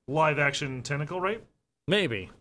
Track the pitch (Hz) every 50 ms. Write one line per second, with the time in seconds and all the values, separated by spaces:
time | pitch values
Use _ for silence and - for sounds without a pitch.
0 | _ - 139 156 156 156 147 151 143 143 139 - 147 135 131 127 120 - 143 143
1 | 151 151 175 185 180 190 220 226 - _ _ _ _ _ _ _ - - 190 208
2 | 185 135 113 98 90 - - -